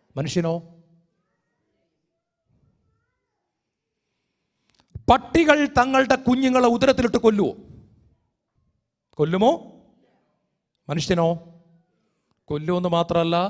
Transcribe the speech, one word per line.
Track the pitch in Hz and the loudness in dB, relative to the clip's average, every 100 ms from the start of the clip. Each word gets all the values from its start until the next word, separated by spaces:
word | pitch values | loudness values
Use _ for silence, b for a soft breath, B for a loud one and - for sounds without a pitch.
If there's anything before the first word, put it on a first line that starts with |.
| _ 135 | _ -10
മനുഷ്യനോ? | 147 180 165 170 - - _ _ _ _ _ _ _ _ _ _ _ _ _ _ _ _ _ _ _ _ _ 453 _ _ _ _ _ _ _ _ _ _ _ _ _ _ _ _ _ _ _ - - | -6 -4 -4 -6 -10 -20 _ _ _ _ _ _ _ _ _ _ _ _ _ _ _ _ _ _ _ _ _ _ _ _ _ _ _ _ _ _ _ _ _ _ _ _ _ _ _ _ _ -4 0
പട്ടികൾ | 247 - 330 311 294 285 240 | 0 2 2 4 2 2 0
തങ്ങളുടെ | 254 269 262 262 | 2 2 2 0
കുഞ്ഞുങ്ങളെ | 254 254 262 254 240 | 0 0 2 2 2
ഉദരത്തിലിട്ട് | 240 269 262 233 233 | 2 2 2 0 0
കൊല്ലുവോ? | 226 208 147 - - - - _ _ _ _ _ _ _ _ _ _ _ _ - | 2 2 0 -4 -16 -20 -20 _ _ _ _ _ _ _ _ _ _ _ _ -6
കൊല്ലുമോ? | 151 185 226 330 - - _ _ _ _ _ _ _ _ _ _ - | -2 0 0 0 -6 -20 _ _ _ _ _ _ _ _ _ _ -10
മനുഷ്യനോ? | 156 151 175 165 170 - - _ _ _ _ _ _ _ _ - | -6 -2 0 0 -2 -10 -20 _ _ _ _ _ _ _ _ -10
കൊല്ലുമെന്ന് | 151 156 180 180 170 | -8 -4 -4 -2 -2
മാത്രമല്ല, | 170 170 165 170 | 0 0 0 -2